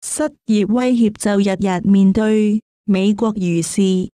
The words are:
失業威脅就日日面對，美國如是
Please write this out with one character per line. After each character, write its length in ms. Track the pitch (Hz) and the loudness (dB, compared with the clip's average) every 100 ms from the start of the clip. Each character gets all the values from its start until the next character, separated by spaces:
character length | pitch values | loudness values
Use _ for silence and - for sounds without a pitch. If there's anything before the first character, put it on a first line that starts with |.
| - | -12
失 240 | - 302 _ _ | -6 -6 _ _
業 260 | 214 196 | -2 0
威 200 | 226 254 | 0 0
脅 200 | 247 220 208 | 2 0 0
就 320 | 214 202 196 | -2 0 0
日 60 | 190 | -2
日 200 | 190 180 | -2 -2
面 300 | 190 196 190 | 2 4 4
對， 480 | 190 220 220 214 214 - _ | 2 0 0 0 -2 -6 _
美 280 | - 190 196 | -2 0 2
國 220 | 208 226 214 | 0 -2 -2
如 240 | 180 170 | -2 -2
是 480 | 165 - 196 185 185 | -4 0 0 0 -4